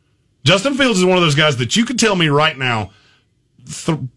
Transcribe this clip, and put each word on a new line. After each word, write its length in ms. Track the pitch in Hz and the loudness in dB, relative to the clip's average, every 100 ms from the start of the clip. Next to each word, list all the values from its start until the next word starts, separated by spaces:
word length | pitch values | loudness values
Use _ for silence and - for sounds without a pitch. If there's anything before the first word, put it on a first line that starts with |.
| _ _ _ _ | _ _ _ _
Justin 300 | 131 196 269 | 0 2 0
Fields 240 | 269 262 196 | 0 0 2
is 60 | |
one 120 | 185 185 | 2 2
of 60 | |
those 120 | 170 | 2
guys 220 | 143 151 120 | 2 0 0
that 180 | 120 | -2
you 100 | 196 | -2
could 140 | 240 247 | -2 0
tell 160 | 220 | 0
me 140 | 185 160 | 2 2
right 280 | 143 156 135 | 2 0 -2
now, 340 | 131 113 104 - _ _ _ _ _ _ - | -4 -4 -6 -12 _ _ _ _ _ _ -18
th-, 320 | - - 156 131 | -10 -6 -4 -6